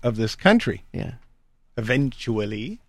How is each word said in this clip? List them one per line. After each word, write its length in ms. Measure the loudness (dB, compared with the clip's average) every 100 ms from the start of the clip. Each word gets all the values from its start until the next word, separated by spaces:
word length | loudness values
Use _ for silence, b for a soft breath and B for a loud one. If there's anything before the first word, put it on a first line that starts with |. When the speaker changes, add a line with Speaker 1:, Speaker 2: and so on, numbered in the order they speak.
Speaker 1:
of 140 | -2 0
this 180 | -2
country. 500 | 2 6 6 2 -4 -8
Speaker 2:
Yeah. 220 | -8 -8 -10 -18 _ _ _ _ -4
Speaker 1:
Eventually. 1000 | 0 0 0 -2 -4 -2 -2 -4 -8 -10